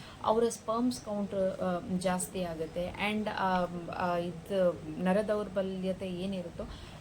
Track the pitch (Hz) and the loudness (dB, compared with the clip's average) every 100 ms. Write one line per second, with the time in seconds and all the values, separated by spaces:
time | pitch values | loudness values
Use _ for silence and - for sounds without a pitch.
0 | - - - 226 233 226 - 226 247 247 | -14 -2 2 4 4 2 -2 2 2 0
1 | - 208 196 196 190 - 185 175 - 180 | -2 -2 0 2 0 2 0 0 0 0
2 | 185 180 180 190 175 160 160 175 180 - | 2 2 0 -2 -2 -2 -4 -2 -4 -2
3 | 202 214 202 - 190 185 175 175 165 - | 0 0 0 0 2 4 2 -2 -6 -2
4 | 180 175 175 165 - 196 180 160 156 156 | 0 0 0 -4 -2 4 4 2 -4 0
5 | 180 190 214 208 196 196 190 190 185 185 | 4 4 4 0 0 -2 -2 0 -2 -2
6 | 190 175 196 190 170 - 233 - - - | -4 -4 -2 -4 -4 -8 -8 -10 -14 -8